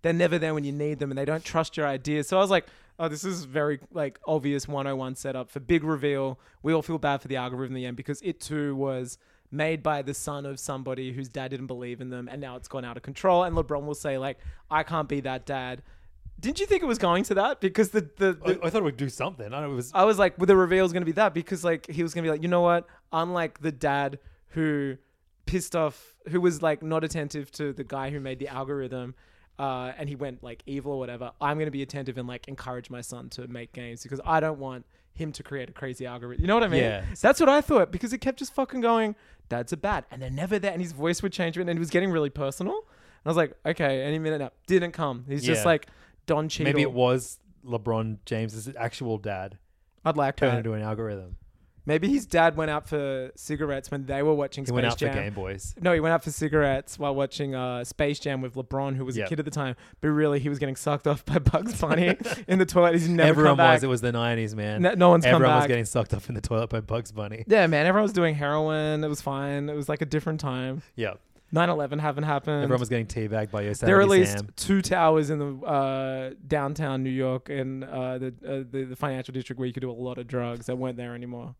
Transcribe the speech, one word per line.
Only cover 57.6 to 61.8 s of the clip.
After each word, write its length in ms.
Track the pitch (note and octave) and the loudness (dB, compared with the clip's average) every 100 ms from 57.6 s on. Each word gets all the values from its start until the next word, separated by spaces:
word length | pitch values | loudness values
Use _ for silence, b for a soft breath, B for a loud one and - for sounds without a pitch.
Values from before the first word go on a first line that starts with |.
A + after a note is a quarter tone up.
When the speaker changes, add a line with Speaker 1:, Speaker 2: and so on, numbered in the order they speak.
| B2+ B2 | -4 -4
Speaker 1:
Space 340 | A#2+ - D3 C#3+ | -8 -2 0 0
Jam 220 | D3+ C3+ | -2 -4
with 140 | C3 | -4
LeBron, 420 | B2 B2 C3+ C#3 C3+ | -8 -4 -2 -2 -4
who 80 | |
was 140 | C3 A#2+ | -4 -4
Speaker 2:
Yep. 80 | G2 | -2
Speaker 1:
a 20 | |
kid 100 | D#3 | -2
at 60 | |
the 60 | D3+ | -4
time. 260 | D3+ C3+ B2 B B | -2 -4 -6 B B
But 80 | D3+ | 2
really, 320 | D3+ D3+ C#3+ | 4 4 4
he 80 | C#3 | 0
was 100 | C#3+ | -2
getting 180 | C#3+ C3+ | -2 -2
sucked 300 | - C#3+ - | -2 0 2
off 200 | C#3+ - | 0 2
by 120 | C#3+ | 4
Bugs 380 | C3+ E3 G#3+ | 4 4 0
Bunny 380 | - | -2